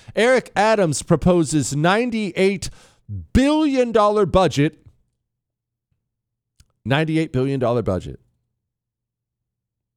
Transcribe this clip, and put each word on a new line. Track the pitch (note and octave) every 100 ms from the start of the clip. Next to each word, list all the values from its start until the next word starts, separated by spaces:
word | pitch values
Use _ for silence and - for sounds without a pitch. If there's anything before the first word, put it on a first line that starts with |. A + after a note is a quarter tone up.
| - -
Eric | A#3+ B3+ - -
Adams | G#3+ A3 E3+ C3+
proposes | - D#3+ F#3 F3+ D3 D3+ B2+ D3
ninety-eight | E3 G#3 B3 A3 G3+ - F#3+ G3 - - - _ - G2+ E2
billion | B3 C#4 D#4 D#4 C4 A#3+
dollar | A3 G#3 G#3 F3
budget. | F#3 F3 C#3+ D3+ - - _ _ _ _ _ _ _ _ _ _ _ _ _ _ _ _ _ _ _
Ninety-eight | G#2+ C#3 D#3 D#3 D#3+
billion | - C#3 C3+
dollar | A#2+ A#2+
budget. | G2+ F#2 F2+ B1+ _ _ _ _ _ _ _ _ _ _ _ _ _ _ _ _ _